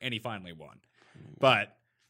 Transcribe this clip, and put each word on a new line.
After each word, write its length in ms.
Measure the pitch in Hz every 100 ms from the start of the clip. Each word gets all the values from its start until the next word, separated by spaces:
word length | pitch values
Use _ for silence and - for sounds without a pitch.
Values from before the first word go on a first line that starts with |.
and 120 | 127
he 60 | 113
finally 320 | 123 104 90
won. 300 | 82 71 - _ _ _ - - 73
But 360 | 135 113 104 - _ _ _